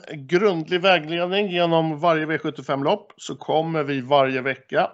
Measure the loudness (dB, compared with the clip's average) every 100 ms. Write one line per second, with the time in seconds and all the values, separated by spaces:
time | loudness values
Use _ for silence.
0 | -10 -14 -2 2 2 2 -2 0 4 4
1 | 2 -4 -2 0 0 0 2 2 2 0
2 | 0 2 0 -2 -4 -8 -6 -2 0 -2
3 | -4 -18 -14 -12 -2 -2 0 -4 -2 -4
4 | 2 4 4 0 -4 -6 -4 -2 -2